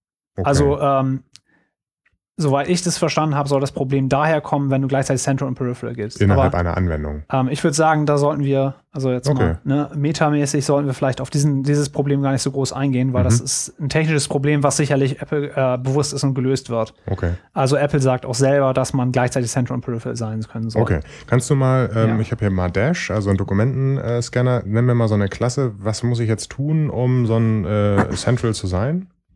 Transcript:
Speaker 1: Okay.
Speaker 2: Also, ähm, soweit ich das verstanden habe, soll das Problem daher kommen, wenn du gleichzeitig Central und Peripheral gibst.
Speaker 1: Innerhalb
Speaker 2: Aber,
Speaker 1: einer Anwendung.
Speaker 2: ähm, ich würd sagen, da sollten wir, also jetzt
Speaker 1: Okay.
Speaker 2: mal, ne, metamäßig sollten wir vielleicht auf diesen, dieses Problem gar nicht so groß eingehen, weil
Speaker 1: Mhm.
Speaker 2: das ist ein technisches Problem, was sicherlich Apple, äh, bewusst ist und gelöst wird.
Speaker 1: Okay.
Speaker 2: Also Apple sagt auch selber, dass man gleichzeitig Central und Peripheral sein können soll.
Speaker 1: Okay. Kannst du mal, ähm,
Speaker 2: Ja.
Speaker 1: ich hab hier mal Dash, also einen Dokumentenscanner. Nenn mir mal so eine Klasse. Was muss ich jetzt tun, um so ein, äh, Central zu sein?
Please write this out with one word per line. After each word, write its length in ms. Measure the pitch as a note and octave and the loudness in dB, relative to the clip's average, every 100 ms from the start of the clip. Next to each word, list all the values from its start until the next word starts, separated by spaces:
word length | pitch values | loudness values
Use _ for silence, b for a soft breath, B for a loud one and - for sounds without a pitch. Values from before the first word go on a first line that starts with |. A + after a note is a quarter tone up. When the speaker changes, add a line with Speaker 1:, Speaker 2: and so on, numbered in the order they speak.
| _ _ _ - | _ _ _ -4
Speaker 1:
Okay. 100 | F#2 | 2
Speaker 2:
Also, 320 | C#3 C#3+ C#3 | 4 4 2
ähm, 440 | C#3+ C#3 C3+ C3 - - _ _ _ _ _ _ _ _ _ - | 2 2 0 -2 -8 -20 _ _ _ _ _ _ _ _ _ -4
soweit 340 | D3+ C#3 C#3+ | 0 0 2
ich 120 | F3 | 0
das 140 | F3 D#3+ | 0 0
verstanden 380 | D#3+ - D#3 | 0 2 0
habe, 160 | C#3+ C#3 | 0 0
soll 100 | C#3 | 0
das 120 | C3+ | 0
Problem 360 | - C3 C#3 C3+ | -4 -2 0 2
daher 320 | C#3 D3+ D#3 | 2 2 0
kommen, 300 | D3 D3 C#3 | 0 -2 0
wenn 100 | C3+ | 0
du 80 | C3+ | 0
gleichzeitig 340 | C3+ C#3 C3+ | 0 0 0
Central 240 | - C3+ C#3 | 0 -2 -2
und 100 | B2+ | -4
Peripheral 380 | B2 B2 A#2 | -6 -6 -8
gibst. 280 | B2 G#2+ - | -8 -8 0
Speaker 1:
Innerhalb 320 | G2 F#2+ F#2 | 4 4 4
Speaker 2:
Aber, 40 | F2 | 2
Speaker 1:
einer 160 | F2 | 0
Anwendung. 500 | E2+ F#2 D#2 D2+ D2+ D2 | 0 0 -2 -4 -8 -4
Speaker 2:
ähm, 180 | C3+ B2+ | -2 0
ich 140 | C#3 | 0
würd 120 | E3+ | 0
sagen, 320 | D3 D#3 D#3 D3+ | 2 2 2 2
da 100 | D3 | 2
sollten 280 | C#3+ D3+ | 2 0
wir, 320 | C#3 C3+ C3+ - _ | 0 2 0 -4 _
also 180 | D3 C3 | -4 -2
jetzt 180 | B2+ C3+ | -2 0
Speaker 1:
Okay. 160 | C#3 | 0
Speaker 2:
mal, 160 | E2 E2 | 0 0
ne, 260 | C#3 C#3 D3 | -2 -2 -2
metamäßig 680 | D#3 C#3+ D#3 D#3 D3 C#3+ D3+ | -2 -2 0 2 2 0 0
sollten 220 | C3+ C#3+ C#3+ | 0 0 0
wir 80 | |
vielleicht 260 | C3 C3+ B2 | -2 -2 -2
auf 80 | B2+ | -2
diesen, 360 | D3 D3 C#3 | 0 2 2
dieses 260 | C#3 D3 C#3+ | 0 0 0
Problem 320 | D3+ C#3+ C#3 | -2 0 0
gar 100 | C#3 | 0
nicht 80 | C3+ | 0
so 100 | - | -2
groß 220 | C3+ C3 | -2 -4
eingehen, 400 | B2 C#3 B2+ C3 | -2 0 0 0
weil 120 | B2 | 2
Speaker 1:
Mhm. 40 | - | 2
Speaker 2:
das 120 | A#2 | 2
ist 380 | C3 - - - | 0 -6 -6 -8
ein 120 | C#3+ | -2
technisches 360 | D#3+ D#3 D#3 C#3 | 0 2 0 0
Problem, 360 | C#3+ C#3+ D3 | -2 0 2
was 160 | C#3+ B2+ | 2 2
sicherlich 420 | C#3+ C#3 C3+ C3+ | 0 2 0 -2
Apple, 300 | - D3+ C#3+ | -4 -4 -4
äh, 220 | - C3 B2+ | -2 -2 0
bewusst 380 | B2+ C#3 C#3+ | 0 0 0
ist 100 | C#3+ | -2
und 80 | C#3 | -2
gelöst 380 | C3 B2+ C3+ - | 0 0 -2 -2
wird. 240 | A2+ A2+ - | -4 -4 -6
Speaker 1:
Okay. 280 | - F#2+ F2 F2 b | -8 -4 -2 -4 b
Speaker 2:
Also 240 | - C3+ C#3+ | -2 0 2
Apple 240 | C#3+ D3 | 0 2
sagt 240 | C3 B2+ | 2 0
auch 100 | - | -2
selber, 380 | A#2+ C3+ C#3+ C3+ | 0 2 4 2
dass 220 | C3 B2+ | 0 0
man 180 | C#3 B2+ | -2 0
gleichzeitig 380 | B2 B2 - A#2 | 2 0 0 -2
Central 240 | - B2 | -2 -2
und 80 | B2+ | -4
Peripheral 320 | B2 A#2 B2 A2+ | -6 -6 -6 -6
sein 240 | A2 A2 | -6 -6
können 300 | A2 A#2 A2+ | -8 -8 -4
soll. 100 | A2 | 0
Speaker 1:
Okay. 200 | - D#2+ - B - | 0 0 -4 B -2
Kannst 240 | B2 - | -2 2
du 60 | C#3 | 0
mal, 340 | C3 C3 A#2+ | 2 2 2
ähm, 140 | A2+ A2 | 2 2
Speaker 2:
Ja. 120 | A2+ | 2
Speaker 1:
ich 120 | G#2+ | -2
hab 60 | - | -2
hier 100 | G#2 | 0
mal 220 | F#2+ F2+ | 0 0
Dash, 400 | F#2 B2 F3 - | 0 0 0 -2
also 180 | G#2 G2+ | -2 0
einen 80 | F#2+ | 0
Dokumentenscanner. 1300 | G2 G2 A#2+ B2+ C3+ C3+ - A#2+ - B2+ B2 B2 | 0 0 0 0 0 0 -2 -2 -2 0 2 0
Nenn 220 | G2 A2 B2 | 0 2 2
mir 80 | |
mal 140 | A#2+ A2+ | 4 2
so 60 | |
eine 140 | G#2 G2+ | 2 0
Klasse. 460 | - A#2+ B2 C3 G2+ | 0 -2 0 -4 -4
Was 260 | G2+ G#2+ | -6 -2
muss 180 | A#2+ A#2+ | -2 0
ich 80 | A#2 | 0
jetzt 220 | A2 - | -2 -4
tun, 380 | - C#3+ D#3 D3+ | -6 -2 0 0
um 380 | - B2+ B2+ A#2 | 0 0 2 2
so 100 | A2+ | 2
ein, 300 | A2+ A2 F2+ | 2 0 0
äh, 420 | G#2 G#2 G2+ - | 0 2 2 0
Central 420 | - - A#2+ A#2+ | -2 0 0 0
zu 120 | G#2+ F#2+ | -2 -2
sein? 420 | F2+ A#2+ F3 F#3+ _ _ | -2 -2 -2 -6 _ _